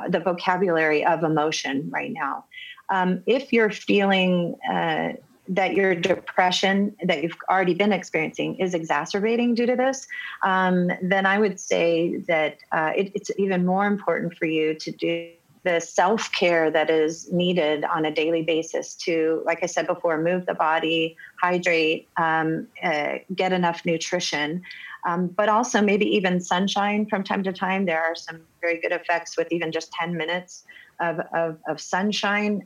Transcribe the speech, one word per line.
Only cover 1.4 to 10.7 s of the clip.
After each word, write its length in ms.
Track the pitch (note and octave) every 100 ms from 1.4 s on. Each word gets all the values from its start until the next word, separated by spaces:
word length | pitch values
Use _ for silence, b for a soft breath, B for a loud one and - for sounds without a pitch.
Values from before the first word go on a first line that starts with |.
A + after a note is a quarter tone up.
| D#3 D#3 C#3 C#3 E3
right 200 | D#3 C#3+
now. 320 | D#3 C#3+ - - B B B -
Um, 320 | F#3+ F#3 F#3 -
if 260 | C4 C4+
you're 160 | A#3 A3
feeling, 840 | - - G3+ G3 F#3+ F#3 F3+ E3+ - -
uh, 400 | F#3 E3 D#3 E3 - - _ -
that 280 | F#3 F#3 F#3+
your 200 | F#3+ F3
depression 1000 | F#3 F3 - - F#3 F3+ F#3+ G3 G3+ -
that 200 | F3+ D#3+
you've 140 | D#3+ - -
already 280 | F#3 F3+ F3
been 180 | G#3
experiencing 640 | F#3+ - D#3+ D#3 - D#3 D#3+
is 160 | F#3
exacerbating 800 | F3 D#3+ D3 E3 G3+ G#3+ A#3 A#3+ A#3
due 120 | A#3+
to 80 | B3
this, 320 | C4 C4 - B B B
um, 500 | G3 F#3+ F#3